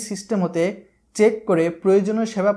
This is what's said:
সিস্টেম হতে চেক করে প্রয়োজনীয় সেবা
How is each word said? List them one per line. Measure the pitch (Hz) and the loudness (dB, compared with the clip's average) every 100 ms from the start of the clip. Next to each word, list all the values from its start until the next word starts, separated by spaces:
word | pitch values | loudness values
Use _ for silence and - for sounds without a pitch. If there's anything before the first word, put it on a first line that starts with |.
| 214 | -6
সিস্টেম | 190 - 208 175 | -10 -4 -2 -2
হতে | 170 180 208 _ _ _ - | 0 -2 -4 _ _ _ 2
চেক | 214 220 - | 2 2 -2
করে | 170 170 165 | 0 0 0
প্রয়োজনীয় | 190 196 196 220 220 | 2 2 2 -2 -4
সেবা | 196 202 | -2 -2